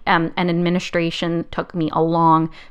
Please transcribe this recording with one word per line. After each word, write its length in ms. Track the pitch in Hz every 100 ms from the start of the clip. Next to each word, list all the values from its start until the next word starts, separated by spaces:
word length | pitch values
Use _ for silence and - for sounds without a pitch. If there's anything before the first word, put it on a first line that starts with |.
| -
um, 260 | 180 165 -
and 140 | 175
administration 960 | 170 175 180 - 175 165 - 170 165 165
took 240 | - -
me 160 | 175 156
a 80 | -
long 480 | 165 165 165 160 160 - -